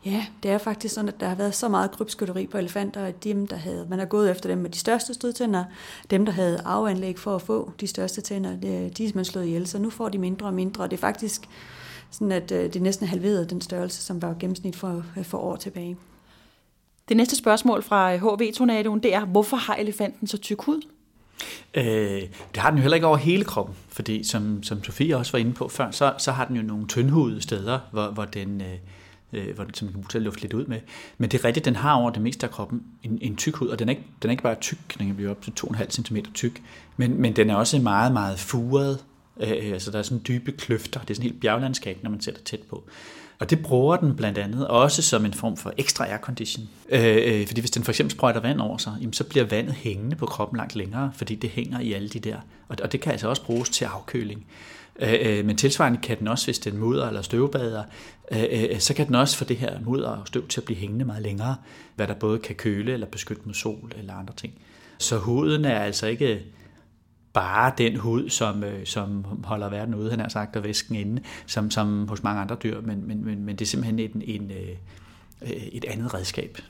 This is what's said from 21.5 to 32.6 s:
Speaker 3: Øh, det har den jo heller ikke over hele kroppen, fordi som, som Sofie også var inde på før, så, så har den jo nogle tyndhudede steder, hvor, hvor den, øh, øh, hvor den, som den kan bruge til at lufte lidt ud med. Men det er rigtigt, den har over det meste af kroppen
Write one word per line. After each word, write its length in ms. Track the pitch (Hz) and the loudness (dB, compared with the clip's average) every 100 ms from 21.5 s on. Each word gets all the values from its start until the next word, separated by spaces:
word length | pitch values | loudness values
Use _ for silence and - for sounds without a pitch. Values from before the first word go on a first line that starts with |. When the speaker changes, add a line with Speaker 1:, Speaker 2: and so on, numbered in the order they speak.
| - - | -12 -4
Speaker 3:
Øh, 480 | - 117 110 104 98 95 - - | 0 2 2 2 -2 -6 -12 -10
det 60 | 107 | 2
har 120 | 127 | 4
den 80 | 151 | 6
jo 40 | |
heller 140 | 131 165 | 6 6
ikke 120 | 165 | 6
over 100 | 151 | 6
hele 260 | 147 185 | 6 4
kroppen, 320 | 190 - 98 95 - | 2 -2 -4 -8 -14
fordi 340 | - 110 107 | -8 -4 -2
som, 400 | 107 113 104 104 | 0 -2 0 -2
som 200 | - 104 | -4 -6
Sofie 340 | - - 151 135 | -6 0 2 2
også 140 | 120 | 2
var 80 | 127 | 2
inde 140 | 117 | 2
på 140 | 123 123 | 0 -6
før, 240 | - 123 | -2 -2
så, 220 | - 139 - | 4 2 2
så 140 | - | -2
har 140 | 127 127 | 0 0
den 100 | 123 | 0
jo 60 | |
nogle 260 | 110 107 104 | -2 -4 -2
tyndhudede 540 | 127 131 160 127 107 | 2 6 6 4 0
steder, 380 | - 104 101 131 - | -4 -2 0 -2 -2
hvor, 160 | 107 104 | -2 -2
hvor 180 | 104 104 | -2 -4
den, 360 | 104 98 101 | -4 -4 -4
øh, 60 | 92 92 92 92 - - _ | -6 -10 -14 -20 -20 -20 _
øh, 220 | 110 98 98 | -8 -6 -6
hvor 80 | |
den, 100 | 101 | -8
som 140 | - 104 | -6 -6
den 60 | |
kan 80 | 95 | -6
bruge 80 | 95 | -4
til 80 | 117 | -2
at 40 | |
lufte 200 | 107 - | -2 -4
lidt 120 | 101 | -4
ud 120 | 110 143 | -4 -2
med. 140 | 113 - - - - | -6 -8 -18 -18 -2
Men 120 | 113 | 2
det 80 | 131 | 4
er 60 | 120 | 4
rigtigt, 200 | 120 131 | 4 2
den 100 | 110 | 2
har 180 | 139 | 4
over 160 | 139 120 | 4 4
det 120 | 110 | 2
meste 240 | 113 135 117 | -2 -2 -6
af 60 | |
kroppen 320 | - | -6